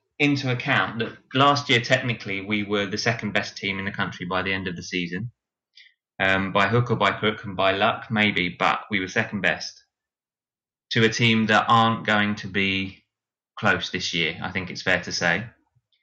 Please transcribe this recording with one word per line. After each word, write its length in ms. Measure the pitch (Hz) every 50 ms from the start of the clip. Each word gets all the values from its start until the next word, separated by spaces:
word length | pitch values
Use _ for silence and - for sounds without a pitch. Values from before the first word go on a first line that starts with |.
| _ _ _ -
into 320 | 147 143 143 127 135 127
account 480 | 123 123 - 143 127 104 95 95 107 117
that 180 | 113 - - - _ - -
last 360 | 131 139 143 143 127 - -
year, 100 | 131 117
technically, 640 | 117 - 131 123 - 120 107 - - 101 98 98
we 220 | 95 101 107 104 101
were 220 | 101 104 101 101
the 120 | 95 107
second 340 | 101 - 123 120 - - 104 90
best 240 | 104 92 - -
team 220 | - 98 98 98 98
in 60 | 98
the 60 | 98
country 340 | 95 - 98 87 - - 90
by 160 | 87 92 92 90
the 100 | 95 95
end 140 | 95 92
of 80 | 92 87
the 80 | 85 85
season, 480 | - 95 90 90 85 90 95 117 120 - _ _ _ _ _ _ _ _ - - _ _ _ _ _ _ -
um, 320 | 95 95 95 95 98 92
by 160 | 87 101 98
hook 240 | 98 113 123 120 -
or 40 | 110
by 140 | - 101 98
crook 320 | 95 - 107 107 107 - -
and 100 | 101 92
by 160 | 92 95 95
luck, 360 | 95 98 104 117 - - - -
maybe, 380 | 113 107 104 101 87 87 90 87
but 320 | 87 - 95 85 62 - - -
we 80 | 104 95
were 80 | 92
second 340 | 90 - 113 107 - 107 98
best 420 | 92 85 76 - - - - - _ _ _ _ _ _ _ _ _ _ _ _ _ _ _ _ _ _ _ _ _ -
to 140 | - 117 110
a 40 | 110
team 360 | - - 120 113 113 110 110
that 180 | 107 107 101 - -
aren't 360 | 117 113 113 113 113 110 -
going 300 | 107 107 104 104 104 104
to 120 | - -
be 560 | 95 92 101 95 95 95 95 95 95 - - _ _ _ _ _ _ _ _ _ _ -
close 320 | - 110 101 92 87 - -
this 240 | - 90 - - -
year, 240 | 85 82 78 87 107 101
I 80 | 90
think 180 | 90 95 82 -
it's 120 | - -
fair 200 | - 95 90 87 -
to 80 | 90
say. 340 | 87 - 90 85 85 85 - - - _ _ _ _ _ _ _ _ _